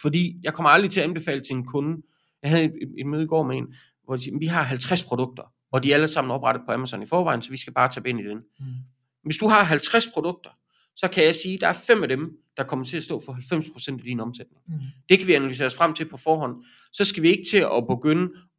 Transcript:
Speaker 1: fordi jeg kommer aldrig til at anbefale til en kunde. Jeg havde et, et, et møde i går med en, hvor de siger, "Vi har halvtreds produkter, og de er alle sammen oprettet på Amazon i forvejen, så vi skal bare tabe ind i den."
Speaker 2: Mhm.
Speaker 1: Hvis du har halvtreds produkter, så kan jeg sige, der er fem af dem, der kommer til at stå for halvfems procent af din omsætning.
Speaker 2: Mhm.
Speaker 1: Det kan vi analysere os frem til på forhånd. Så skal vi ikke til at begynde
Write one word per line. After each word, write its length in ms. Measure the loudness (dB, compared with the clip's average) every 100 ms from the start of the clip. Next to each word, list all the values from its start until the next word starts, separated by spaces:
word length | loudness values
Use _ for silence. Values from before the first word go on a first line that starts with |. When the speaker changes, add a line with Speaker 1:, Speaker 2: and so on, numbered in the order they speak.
Speaker 1:
fordi 380 | 0 2 0 -4
jeg 120 | -8
kommer 160 | 0 6
aldrig 200 | 6 6
til 100 | 0
at 40 |
anbefale 360 | -2 -2 -4 -6
til 160 | -4 -6
en 100 | -4
kunde. 360 | -4 -2 -6 -10 _ _ _
Jeg 80 | 0
havde 140 | 2
et, 80 | 2 -2
et, 120 | -12 -8
et 80 | -6
møde 160 | -4
i 40 | 0
går 160 | 0
med 140 | 0 -4
en, 180 | -8 -14 _ _
hvor 120 | -8 -8
de 60 |
siger, 160 | -6 -4
"Vi 80 | -2
har 160 | 0
halvtreds 400 | 0 -2 0 -2
produkter, 400 | 0 -2 -2 -6 -18 _ _
og 100 | 0
de 80 | 4
er 40 |
alle 140 | 4 2
sammen 220 | 0 -2
oprettet 320 | 0 0 0 -2
på 60 |
Amazon 300 | -4 -4 -8
i 40 | -2
forvejen, 360 | 0 2 -2
så 80 | -4
vi 60 | -10
skal 160 | -4
bare 160 | 0 0
tabe 200 | 0 -6
ind 120 | -6
i 40 |
den." 180 | -6 -12 -14 -16
Speaker 2:
Mhm. 80 | -12 -12 -14 _ _ _
Speaker 1:
Hvis 120 | -6 0
du 100 | 4
har 140 | 6
halvtreds 420 | 6 2 2 2 2
produkter, 360 | -2 -6 -6 -14 _ _ _ _ -6
så 120 | -2
kan 160 | 4
jeg 100 | 4
sige, 240 | 4 -2 0
der 100 | 0
er 40 |
fem 300 | 2 2 2
af 60 | 2
dem, 280 | -2 -4 -12 _ -8
der 60 |
kommer 200 | -6 -6
til 120 | -6 -8
at 60 |
stå 180 | -6 -8
for 120 | -8
halvfems 380 | -12 -4 -4 -4
procent 280 | -8 -10 -8
af 40 |
din 160 | -8 -6
omsætning. 420 | -6 -10 -16 _ -12
Speaker 2:
Mhm. 100 | -10 -10 -8 4
Speaker 1:
Det 100 | 4
kan 80 | 6
vi 40 |
analysere 320 | 2 2 -2 -2
os 80 |
frem 200 | 2 0
til 140 | 0 -8
på 80 | -4
forhånd. 480 | 0 0 -2 -8 -16 _ _
Så 120 | 0
skal 180 | 0 4
vi 60 | 4
ikke 160 | 4 2
til 80 | 2
at 280 | 4 2 0
begynde 440 | 0 2 2 0 -6 _